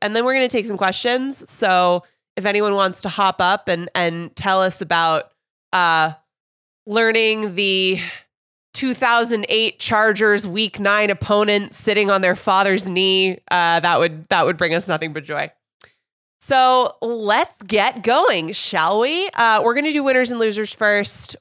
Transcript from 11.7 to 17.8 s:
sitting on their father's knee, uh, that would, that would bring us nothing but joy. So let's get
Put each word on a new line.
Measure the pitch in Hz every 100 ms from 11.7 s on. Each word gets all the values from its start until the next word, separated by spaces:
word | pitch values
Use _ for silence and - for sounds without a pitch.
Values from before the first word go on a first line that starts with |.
| -
sitting | - 208 202
on | 196
their | 185 185
father's | - 190 196 185 190
knee, | 180 190 190 190 180 -
uh, | 180 170 170
that | 170 170
would, | 170 156 160
that | 185 156
would | 160
bring | 175
us | 165 196
nothing | 156 160
but | 151 143
joy. | 147 151 _ _ _ - _ _ _ _ -
So | - 269 254 254 247 -
let's | 233 233 208 226 349 - 190
get | 208